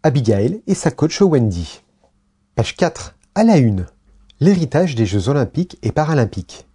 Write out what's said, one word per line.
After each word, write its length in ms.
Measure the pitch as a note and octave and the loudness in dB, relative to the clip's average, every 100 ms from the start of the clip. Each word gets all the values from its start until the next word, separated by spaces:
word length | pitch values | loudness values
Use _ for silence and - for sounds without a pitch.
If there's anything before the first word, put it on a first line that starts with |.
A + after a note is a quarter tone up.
Abigail 600 | D#3 C#3 A#2 G2+ A#2 G#3 - | 0 0 0 0 0 -4 -6
et 60 | |
sa 160 | F#3+ E3 | -2 -2
coach 320 | - D#3 - | -2 -4 2
Wendy. 600 | G3 D3 A2 F2 D#2+ - _ _ _ _ _ _ _ - | 2 4 2 -2 -8 -14 _ _ _ _ _ _ _ -6
Page 200 | A2+ - | -6 -2
quatre, 400 | E3+ - - _ _ - | -4 -4 -18 _ _ 0
à 80 | |
la 140 | A3+ F#3 | 4 4
une. 280 | A#2+ F#2+ F2 _ _ _ _ _ | 4 0 -6 _ _ _ _ _
L'héritage 560 | D#3+ F#3+ D3+ D3 F3+ A#2+ | 2 2 0 0 0 0
des 100 | G#2+ | 0
Jeux 240 | G2+ G2+ | 0 0
Olympiques 480 | C#3+ B2 - F3+ - | -2 -2 -4 -6 -6
et 80 | A2 | -4
Paralympiques. 760 | - D3+ D3+ A2+ - - - _ | -2 0 0 0 -4 -12 -20 _